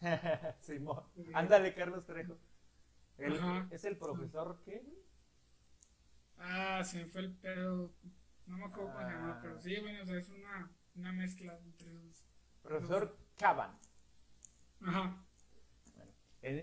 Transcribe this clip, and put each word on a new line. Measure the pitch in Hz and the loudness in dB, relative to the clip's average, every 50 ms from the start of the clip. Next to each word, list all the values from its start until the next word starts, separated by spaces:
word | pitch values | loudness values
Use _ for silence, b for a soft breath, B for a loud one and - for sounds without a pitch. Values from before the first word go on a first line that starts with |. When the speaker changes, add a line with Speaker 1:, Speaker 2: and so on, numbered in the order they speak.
Speaker 1:
<laughs> | 175 170 165 156 165 175 156 - 165 160 156 - | 2 2 2 4 4 2 2 2 0 -6 -8 -8
Simón. | - - 151 143 143 156 147 - - - - | -8 -8 -6 -4 -2 -2 -4 -4 -4 -12 -14
Speaker 2:
Sí. | 175 170 165 165 | -14 -8 -2 2
Speaker 1:
Ándale, | 160 170 175 208 202 190 185 - | 4 8 12 12 12 12 10 2
Carlos | - 175 175 180 185 170 | 0 -2 -2 -2 -4 -8
Trejo. | - 170 165 165 180 170 175 - - - - - - - - - - - - - - - | -8 -8 -6 -6 -8 -8 -12 -14 -20 -20 -20 -20 -20 -20 -20 -20 -20 -20 -20 -20 -20 -10
El, | - 139 147 151 160 | -4 0 2 2 4
Speaker 2:
Ajá. | 175 180 180 185 185 - | 4 2 2 2 0 -2
Speaker 1:
¿es | 170 165 - | -6 -4 -4
el | 208 196 | -4 -4
profesor | - 165 156 143 170 165 170 - 156 165 175 175 - - | -2 -2 -4 -2 -2 -4 -4 -2 -2 -2 -2 -4 -8 -10
qué, | - 190 233 | -10 -10 -10
güey? | 254 285 330 381 - - - - - - - - - - - - - - - - - - - - - - - - - - - - | -10 -12 -16 -18 -18 -20 -20 -20 -20 -20 -20 -20 -20 -20 -20 -20 -20 -20 -20 -20 -20 -20 -20 -20 -20 -20 -20 -20 -20 -20 -20 -14
Speaker 2:
Ah, | 175 180 185 185 190 190 190 190 180 | -6 -2 0 0 2 2 2 2 0
se | - 180 175 | 0 -2 -4
me | 170 | -6
fue | 165 - 185 185 | -6 -4 -4 -4
el | 190 - | -4 -6
pedo. | - - 185 185 185 180 185 185 180 180 175 - - - 180 - - - - - - - | -6 -6 -4 -2 0 0 2 2 0 0 -4 -6 -12 -18 -18 -18 -18 -20 -20 -20 -20 -14
No | 180 180 185 | -10 -8 -8
me | - | -8
acuerdo | 190 185 208 196 - - | -8 -6 -6 -6 -6 -4
cómo | - 92 | -4 -4
se | 90 170 | -4 -4
llama, | 165 165 - - | -4 -4 -4 -4
Speaker 1:
Ah. | - | -6
Speaker 2:
pero | - 170 160 160 | -8 -10 -10 -8
sí, | 165 180 196 208 | -4 -4 -2 -2
bueno, | 208 208 208 202 190 | -2 -4 -6 -6 -6
o | |
sea, | 180 185 180 | -4 -4 -4
es | 180 190 | -4 -6
una, | - 196 202 208 202 190 180 180 - - - - - | -12 -14 -12 -10 -8 -8 -8 -10 -14 -20 -20 -18 -12
una | 180 180 185 185 | -8 -6 -2 -2
mezcla | 185 185 185 185 - 185 180 170 170 175 | 0 0 -2 -2 -6 -10 -12 -12 -12 -14
entre | 170 165 - 165 170 165 | -18 -18 -18 -16 -16 -16
los | 165 165 165 165 - - - - - - - - - - | -16 -16 -18 -20 -20 -20 -20 -20 -20 -20 -20 -20 -16 -6
Speaker 1:
Profesor | - 156 156 - 170 180 196 196 | -2 0 0 2 4 4 2 2
Speaker 2:
los | 208 - - - - - - | 2 -4 -10 -20 -18 -4 6
Speaker 1:
Caban. | 208 196 165 135 110 95 - - - - - - - - - - - - - - - - - - - - - - 196 | 8 8 8 8 4 -2 -4 -14 -20 -20 -20 -20 -20 -20 -20 -20 -20 -20 -20 -20 -20 -20 -20 -20 -20 -20 -16 -6 -2
Speaker 2:
Ajá. | 180 170 190 190 185 185 - - - - - - - - - - - - - - - - | 2 2 2 2 2 -2 -6 -12 -20 -20 -20 -20 -20 -20 -20 -20 -20 -20 -20 -20 -20 -20
Speaker 1:
Bueno, | - - - - - - - - - - | -20 -20 -20 -20 -20 -20 -20 -16 -8 -4
en, | 127 139 151 | -2 -2 -2